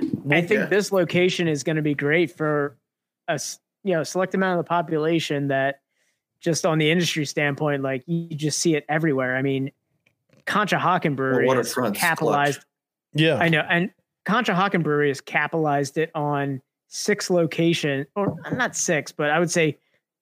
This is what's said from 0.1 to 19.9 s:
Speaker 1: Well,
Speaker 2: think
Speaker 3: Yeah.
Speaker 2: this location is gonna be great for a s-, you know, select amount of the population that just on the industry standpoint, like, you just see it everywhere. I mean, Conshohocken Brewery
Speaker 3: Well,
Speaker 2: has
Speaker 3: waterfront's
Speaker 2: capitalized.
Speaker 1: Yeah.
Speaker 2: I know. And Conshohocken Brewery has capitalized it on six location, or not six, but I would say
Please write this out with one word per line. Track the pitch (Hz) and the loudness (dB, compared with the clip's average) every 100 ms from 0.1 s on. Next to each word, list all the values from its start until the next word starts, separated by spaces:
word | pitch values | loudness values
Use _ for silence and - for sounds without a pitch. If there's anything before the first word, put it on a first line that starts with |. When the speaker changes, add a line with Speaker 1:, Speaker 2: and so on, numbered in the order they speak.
| - | -4
Speaker 1:
Well, | 139 185 | 0 0
Speaker 2:
think | 170 | 2
Speaker 3:
Yeah. | 214 143 | 0 2
Speaker 2:
this | 190 202 | 0 2
location | 196 165 175 185 180 170 | 0 2 2 0 0 -2
is | 147 | -2
gonna | 170 156 | -2 -2
be | 151 139 | 0 0
great | 143 165 170 | 0 2 0
for | - 156 147 143 120 _ _ _ _ - | -2 -2 0 -2 -8 _ _ _ _ -6
a | |
s-, | 147 - - _ _ | -6 -6 -12 _ _
you | 202 | -2
know, | 165 | -2
select | - 180 185 196 | -2 -2 -2 0
amount | 190 175 | 0 0
of | 156 | 0
the | |
population | 170 160 160 156 170 - 143 143 | -2 0 -2 0 0 0 -2 0
that | 135 135 139 _ _ _ _ _ _ | 0 0 -4 _ _ _ _ _ _
just | 170 151 180 | -2 0 0
on | 156 | 2
the | 151 | 2
industry | 175 165 160 143 | 2 0 -2 -4
standpoint, | 165 147 139 151 143 | -2 -2 0 -2 -2
like, | 135 135 170 | -4 -6 -4
you | 170 165 151 | -4 -4 -4
just | 151 - | -4 0
see | 175 147 | 0 0
it | - | 0
everywhere. | 156 160 131 127 131 | 0 2 0 0 0
I | |
mean, | 139 135 135 _ _ _ _ _ _ - - | 0 -2 -4 _ _ _ _ _ _ -14 -4
Conshohocken | 196 202 160 147 180 170 135 | 0 2 2 2 2 0 0
Brewery | 135 131 131 | 0 2 4
Speaker 3:
Well, | 127 | 2
Speaker 2:
has | 113 - | 0 -2
Speaker 3:
waterfront's | 117 101 | -2 0
Speaker 2:
capitalized. | 170 160 151 143 143 139 - _ _ _ _ | 0 0 2 2 0 -2 -10 _ _ _ _
Speaker 1:
Yeah. | 147 160 143 | 2 2 4
Speaker 2:
I | 165 | 2
know. | 156 160 | 2 2
And | 170 180 _ _ _ - | 0 0 _ _ _ -2
Conshohocken | 226 226 180 196 190 | 0 2 2 2 0
Brewery | 151 147 147 | 0 2 0
has | 131 | -2
capitalized | - 160 147 165 151 143 139 160 | -4 -2 -2 -2 0 0 -2 -2
it | 160 156 | -4 -2
on | 147 143 139 135 _ _ _ | -2 -2 -2 -6 _ _ _
six | - - 202 - | -8 -2 -2 2
location, | 175 165 - 165 165 151 139 143 208 | 2 2 2 0 2 -2 -4 -4 -4
or | 196 160 147 | -4 -4 -6
not | 254 240 - | -4 -4 -4
six, | - 156 - | -2 -2 -2
but | - 147 | -4 0
I | 156 | 2
would | 170 | 0
say | 180 156 - _ | 2 0 -2 _